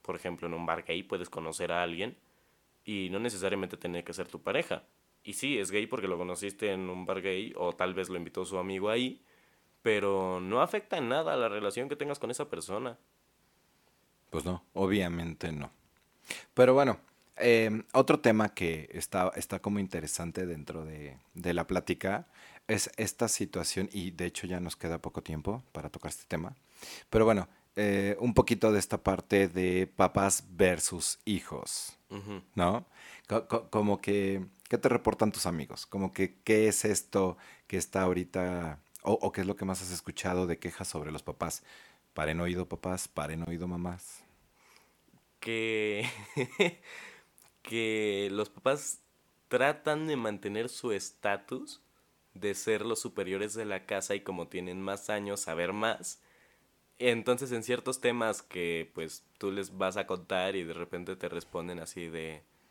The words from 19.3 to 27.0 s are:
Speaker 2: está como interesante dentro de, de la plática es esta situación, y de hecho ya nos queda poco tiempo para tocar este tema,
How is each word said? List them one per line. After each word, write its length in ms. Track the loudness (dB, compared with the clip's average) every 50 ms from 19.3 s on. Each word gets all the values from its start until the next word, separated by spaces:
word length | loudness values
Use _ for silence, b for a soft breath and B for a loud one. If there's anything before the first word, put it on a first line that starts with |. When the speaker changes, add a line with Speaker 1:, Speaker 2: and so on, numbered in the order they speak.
| 0
Speaker 2:
está 240 | -2 -6 -6 -6 -4
como 200 | -2 0 0 0
interesante 680 | 0 -2 -4 -6 -4 -4 -4 -4 -4 -4 -4 -4 -4
dentro 380 | -4 -4 -8 -8 -10 -8 -8 -8
de, 320 | -10 -10 -12 -12 -14 -14 -18 _ _ _
de 200 | -4 -2 0 0
la 140 | 0 0
plática 600 | 2 0 0 2 0 -2 -2 0 -2 -2 -2 -4 B B B B B B B B
es 240 | -2 0 0 0 -4 -4
esta 300 | -4 -4 -4 0 -2 0
situación, 600 | 0 2 0 -2 -2 -2 -4 -4 -2 -2 -2 -2 -2 -4
y 180 | -6 -6 -6
de 140 | -4 -4 -4
hecho 220 | -4 -4 -6 -6
ya 120 | -4 -4 -4
nos 160 | -4 -6 -6
queda 260 | _ -4 -4 -4 -4
poco 200 | -6 -8 -8 -8
tiempo 420 | -6 -6 -6 -4 -4 -4 -6 -6 -10 _
para 180 | _ -10 -10 -10
tocar 200 | -12 -10 -10 -10
este 160 | -10 -10 -8
tema, 280 | _ -6 -4 -4 -8 -12 _ B B B B B B B B